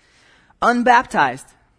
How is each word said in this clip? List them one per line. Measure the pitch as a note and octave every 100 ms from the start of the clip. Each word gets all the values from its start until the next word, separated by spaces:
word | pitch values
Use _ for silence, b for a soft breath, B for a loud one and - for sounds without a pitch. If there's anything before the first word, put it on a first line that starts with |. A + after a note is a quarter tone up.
| b b b b b _
unbaptized, | G#3+ A#3+ A#3+ A#3+ C4 G3+ C#3 B2+ - _ _